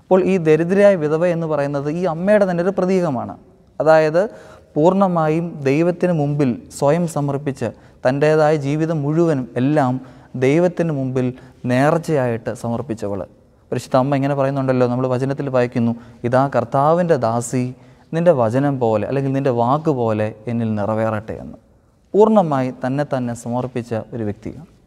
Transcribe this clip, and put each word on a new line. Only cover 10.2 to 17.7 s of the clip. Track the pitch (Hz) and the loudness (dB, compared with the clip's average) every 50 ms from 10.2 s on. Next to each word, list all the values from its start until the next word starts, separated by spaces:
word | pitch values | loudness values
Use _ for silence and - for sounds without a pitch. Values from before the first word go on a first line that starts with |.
| - - _ 131 127 | -20 -12 _ 0 2
ദൈവത്തിന് | 131 139 165 175 180 175 - 170 165 156 135 | 2 4 4 2 0 0 -2 -4 -2 -2 -4
മുമ്പിൽ | 135 131 127 131 127 127 123 - - - - - - 127 | -4 -4 -2 -2 -2 -2 -4 -6 -16 -20 -20 -10 -4 -2
നേർച്ചയായിട്ട് | 123 127 135 147 160 170 160 - 160 143 127 123 117 110 113 123 107 120 - | 0 2 2 2 2 0 -2 -2 -2 0 0 0 -2 -4 -6 -8 -10 -6 -6
സമർപ്പിച്ചവൾ. | 120 117 117 117 - 110 104 - 101 101 98 80 - - _ _ _ _ _ _ _ - | -6 -4 -4 -4 -6 -8 -6 -6 -6 -6 -6 -8 -10 -14 _ _ _ _ _ _ _ -8
പരിശുദ്ധ | 127 - - - 135 127 | -8 -6 0 0 0 2
അമ്മ | 139 143 135 | 2 0 0
ഇങ്ങനെ | 135 139 143 139 | 0 -2 0 0
പറയുന്നുണ്ടല്ലോ, | 135 135 139 143 135 131 131 127 127 123 | 0 -2 -2 -2 0 0 2 2 2 2
നമ്മൾ | 123 123 131 127 127 | 0 -2 -2 -2 -2
വചനത്തിൽ | 123 135 135 139 139 143 139 131 | -2 -2 -4 -4 -4 -6 -2 0
വായിക്കുന്നു, | 127 123 120 - 131 117 117 117 117 - - - - - 120 | 0 0 0 0 0 0 0 -2 -4 -10 -20 -20 -8 -4 0
"ഇതാ | 123 127 135 143 139 | 2 2 2 2 0
കർത്താവിൻ്റെ | 123 117 - - 139 139 151 165 175 180 170 165 139 120 | -2 -2 0 0 2 2 4 2 2 2 2 0 0 2
ദാസി, | 113 117 120 120 - - 127 123 123 | 0 0 -2 -4 -2 -4 -4 -4 -4